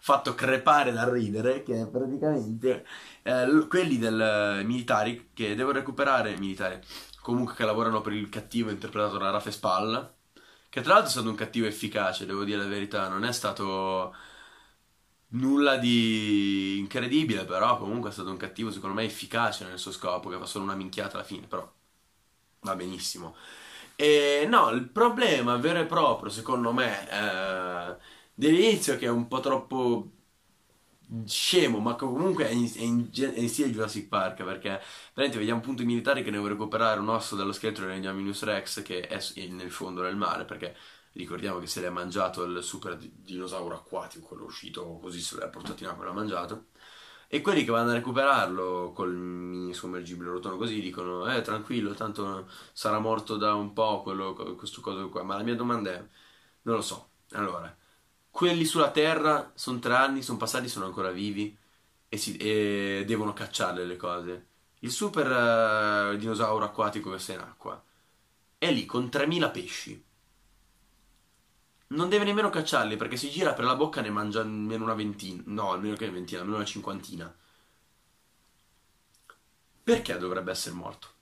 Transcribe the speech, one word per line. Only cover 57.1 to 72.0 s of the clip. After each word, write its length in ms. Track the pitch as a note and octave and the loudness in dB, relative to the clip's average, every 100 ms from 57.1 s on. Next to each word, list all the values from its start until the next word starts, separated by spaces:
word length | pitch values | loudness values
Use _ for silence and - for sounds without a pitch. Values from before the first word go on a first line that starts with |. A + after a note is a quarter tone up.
| _ _ | _ _
allora, 440 | - G2+ F2 E2+ - _ _ _ _ _ - | -4 -4 -4 -10 -16 _ _ _ _ _ 2
quelli 280 | F3 E3+ D#3+ | 2 4 2
sulla 260 | E3 C#3+ | 4 4
Terra 600 | D3+ D#3 D#3+ D#3 D3 - - | 6 4 4 4 2 0 -10
son 240 | - B2 | -6 -4
tre 160 | A#2+ B2 | 2 4
anni, 260 | C3+ C3+ | 4 2
son 160 | B2 A#2 | -2 -4
passati, 320 | A2+ B2+ B2 | -2 -2 -4
sono 160 | G#2+ F#2+ | -4 -6
ancora 240 | F#2 F#2 | -2 -4
vivi 480 | F2+ G#2 G2+ G#2 - _ _ _ _ _ | -2 -2 -2 -4 -6 _ _ _ _ _
e 100 | G#2+ | -6
si, 200 | A2 - | -4 -4
e 680 | G#2+ G#2+ G#2 G2+ G2 G2 G2+ | 0 2 2 0 -2 -2 -2
devono 260 | A2+ G#2+ | -2 -2
cacciarle 500 | G2+ G2+ - F#2+ F2+ | -4 -8 -2 -2 -2
le 120 | F2+ F2+ | -6 -6
cose. 500 | F2+ F2 F2 F2+ - _ _ _ | -6 -6 -6 -10 -14 _ _ _
Il 100 | A#2+ | -8
super, 1200 | - G#3 D#3+ C3+ B2+ A#2+ A2+ A2 G#2+ G#2 G#2 G2+ | -4 -2 0 2 4 4 4 4 4 2 2 2
eh, 40 | G#2 | 0
dinosauro 460 | A2+ G#2+ A2 G#2+ | -2 0 2 2
acquatico 460 | G#2 - G#2+ G#2+ G#2 | 0 0 -2 -2 -8
che 80 | F#2 | -8
sta 160 | - | -8
in 60 | F#2 | -10
acqua 440 | - - - - _ _ _ _ _ _ _ _ | -12 -14 -14 -14 _ _ _ _ _ _ _ _
è 120 | C#3 | 0
lì 140 | C3+ - | 0 0
con 240 | B2 B2+ | -2 -2
tremila 400 | C#3 D3 E3+ D3+ | 0 2 2 2
pesci. 560 | F#2+ - - - G#2 _ _ _ _ _ _ _ _ _ _ _ _ _ _ _ _ _ _ _ | 0 -8 -10 -12 -14 _ _ _ _ _ _ _ _ _ _ _ _ _ _ _ _ _ _ _
Non 220 | C#3+ | -2